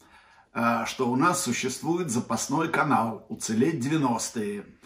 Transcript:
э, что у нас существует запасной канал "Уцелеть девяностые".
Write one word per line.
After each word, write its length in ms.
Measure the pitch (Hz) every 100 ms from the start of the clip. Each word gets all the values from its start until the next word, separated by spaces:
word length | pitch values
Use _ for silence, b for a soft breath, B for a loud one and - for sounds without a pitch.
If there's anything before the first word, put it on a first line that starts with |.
| b b b b b
э, 300 | 117 117 117 -
что 240 | - 123
у 60 | 127
нас 260 | 170 175
существует 680 | - 117 131 - 151 175 170
запасной 580 | 110 - 117 - 147 165
канал 580 | - 151 123 117 107 -
"Уцелеть 520 | 113 - 110 147 160
девяностые". 840 | 127 156 131 117 - 117 104 101 - b